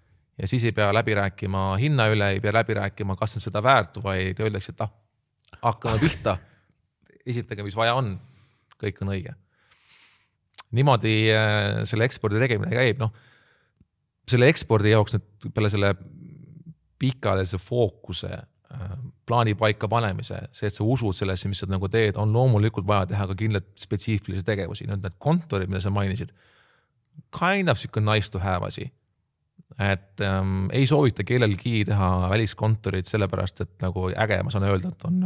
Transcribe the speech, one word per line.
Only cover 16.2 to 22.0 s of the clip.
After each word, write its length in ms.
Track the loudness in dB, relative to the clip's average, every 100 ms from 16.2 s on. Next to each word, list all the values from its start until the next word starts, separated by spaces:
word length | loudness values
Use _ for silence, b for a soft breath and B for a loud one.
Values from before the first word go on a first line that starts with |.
| -20 -20 -20 -20 -20 -20 _ -4
pikaajalise 580 | -4 -2 -2 0 -2 -6
fookuse, 680 | -4 0 0 -2 -12 -10 -10 -12
äh, 560 | -14 _ _ -12 -10 -10 -12 -12 -2
plaani 280 | 2 2 4
paika 300 | 2 2 0
panemise, 520 | 0 0 -4 -8 -10 -12
see, 160 | -6 -6
et 80 | -2
sa 80 |
usud 320 | 0 2 0 -2
sellesse, 320 | -2 -2 -4
mis 140 | -4
sa 40 | -4
nagu 180 | -2 0
teed, 280 | 2